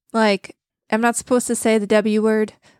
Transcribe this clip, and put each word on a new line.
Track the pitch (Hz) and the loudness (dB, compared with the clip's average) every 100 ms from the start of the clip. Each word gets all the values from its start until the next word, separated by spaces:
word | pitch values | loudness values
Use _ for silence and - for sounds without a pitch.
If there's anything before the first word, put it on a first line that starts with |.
| _ | _
like, | 226 220 196 - - _ _ - | 0 0 0 -4 -20 _ _ -6
I'm | 220 | -2
not | 240 226 | 0 -2
supposed | - 247 - | -2 -2 -2
to | 233 | -2
say | 233 220 | 0 0
the | 202 | 2
W | 214 214 214 | 0 2 0
word, | 220 214 214 - _ _ | 0 0 -2 -6 _ _